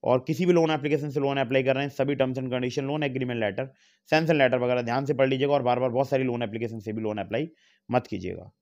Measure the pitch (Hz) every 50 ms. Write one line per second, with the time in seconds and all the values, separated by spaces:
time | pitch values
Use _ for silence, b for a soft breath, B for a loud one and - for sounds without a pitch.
0 | - 113 127 131 131 - 156 127 185 175 180 170 160 156 156 143 135 151 151 143
1 | 143 147 131 151 139 139 139 139 135 117 135 135 131 131 131 135 139 139 - -
2 | 135 143 143 120 131 127 127 135 131 127 127 127 127 127 120 147 135 135 147 151
3 | 151 143 123 131 127 123 120 117 110 101 95 113 131 135 b b b b b b
4 | b - 160 156 165 156 165 147 135 123 127 123 123 123 123 123 120 117 120 135
5 | 139 131 143 123 135 131 135 131 143 139 143 143 123 123 123 123 127 127 117 127
6 | 135 131 143 131 131 127 120 120 120 107 107 113 117 110 113 113 101 113 107 113
7 | 110 107 107 104 95 87 110 120 156 170 b b b b b b b - 117 123
8 | - - 107 98 90 90 90 - - 98 _ _